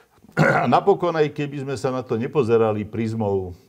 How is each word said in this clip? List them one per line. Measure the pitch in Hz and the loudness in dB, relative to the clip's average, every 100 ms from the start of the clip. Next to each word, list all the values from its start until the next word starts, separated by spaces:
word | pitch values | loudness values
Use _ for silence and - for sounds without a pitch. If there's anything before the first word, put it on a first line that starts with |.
| _ _ - - | _ _ -8 0
<clears throat> | 151 139 | 2 2
A | 123 | 2
napokon, | 143 180 196 175 165 | 2 4 2 0 0
aj | 151 147 | 0 0
keby | 147 143 135 | -6 -6 -8
sme | 131 | -4
sa | 135 | -4
na | 127 | -4
to | 120 117 | -4 -4
nepozerali | 120 - 113 117 113 104 104 | -2 0 2 4 4 0 -4
prizmou | 107 113 113 107 98 92 87 | -4 -4 -2 -2 -2 -4 -10